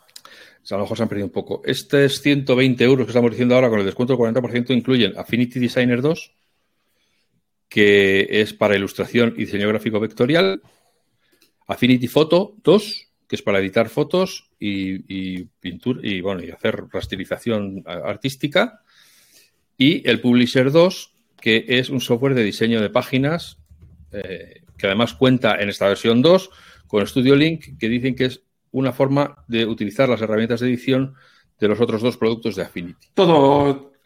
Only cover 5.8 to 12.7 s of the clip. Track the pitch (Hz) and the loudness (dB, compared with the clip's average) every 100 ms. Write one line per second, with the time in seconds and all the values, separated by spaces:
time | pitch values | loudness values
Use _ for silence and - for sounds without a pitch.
5.8 | 123 120 143 170 - _ _ _ _ _ | 0 0 0 -2 -8 _ _ _ _ _
6.8 | _ _ _ _ _ _ _ _ _ 117 | _ _ _ _ _ _ _ _ _ 2
7.8 | 104 101 98 95 - 107 107 - 107 98 | 6 6 4 2 0 0 -2 0 0 2
8.8 | 98 - - 117 117 113 104 101 101 107 | -2 -6 -2 0 0 -2 -6 -2 -2 -2
9.8 | 117 107 107 - 123 160 190 190 _ _ | -2 -4 -6 -2 0 2 0 -4 _ _
10.8 | _ _ _ _ _ _ _ _ - 98 | _ _ _ _ _ _ _ _ -12 -2
11.8 | 127 127 123 147 156 170 208 - - | 2 2 2 0 2 2 0 -2 2